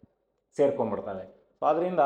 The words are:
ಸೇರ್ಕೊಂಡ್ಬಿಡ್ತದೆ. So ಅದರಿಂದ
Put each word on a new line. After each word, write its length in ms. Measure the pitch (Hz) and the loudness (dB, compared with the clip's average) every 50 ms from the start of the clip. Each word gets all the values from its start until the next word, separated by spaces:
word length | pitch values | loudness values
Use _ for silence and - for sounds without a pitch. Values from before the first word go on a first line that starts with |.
| - _ _ _ _ _ _ _ _ _ _ | -20 _ _ _ _ _ _ _ _ _ _
ಸೇರ್ಕೊಂಡ್ಬಿಡ್ತದೆ. 760 | - 143 139 - - 120 107 101 98 98 107 98 95 92 - - _ _ _ _ _ | 2 2 2 2 0 -2 -2 -2 -6 -6 -8 -10 -10 -12 -14 -18 _ _ _ _ _
So 80 | - 143 | 0 0
ಅದರಿಂದ 320 | 156 165 175 180 185 170 143 | 2 2 0 -2 2 2 2